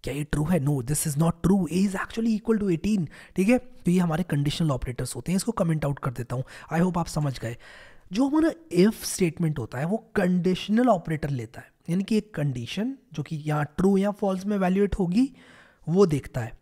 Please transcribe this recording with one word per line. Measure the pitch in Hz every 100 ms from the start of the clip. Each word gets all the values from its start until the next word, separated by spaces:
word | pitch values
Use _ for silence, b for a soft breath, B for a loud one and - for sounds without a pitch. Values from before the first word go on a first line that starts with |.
क्या | -
ये | 139
ट्रू | 147 143 151
है? | 180
No, | 135 143
this | 120 151 160
is | 139
not | 165 - 165
true, | 202 165
A | 175 202
is | 190
actually | - - 226 214
equal | 226 220
to | 208
eighteen, | 160 202 214 156 B B -
ठीक | 190
है? | 247
तो | - - -
ये | 180
हमारे | 175 156
कंडीशनल | 180 147 143 - 160
ऑपरेटर्स | 127 - 117 127 123
होते | 139
हैं, | 185
इसको | -
कमेंट | 220 170 156 147
आउट | 139
कर | 139
देता | 120 120 123
हूँ। | - B B
I | 165
hope | 185 175
आप | 165
समझ | - 147 123
गए। | 139 - B B B B B
जो | 190 269
हमारा | 302 320 - - 175
if | 202 - -
स्टेटमेंट | - 175 160 165 147
होता | - 123
है, | 156
वो | 226 - -
कंडीशनल | 180 180 175 185 - 220 254
ऑपरेटर | 190 165 156 151
लेता | 131 110 -
है, | - _ -
यानी | 175
कि | 196 220
एक | 208 -
कंडीशन | 143 123 117 - 233 269 _
जो | 156
कि | 139 156
यहाँ | 151 151 147 -
ट्रू | 190 196
या | 202
फॉल्स | 202 202 190 190
में | 208
इवैल्युएट | 180 190 202 -
होगी, | 175 190 269 B B B B B -
वो | 180 196
देखता | 143 - 131
है। | 113 -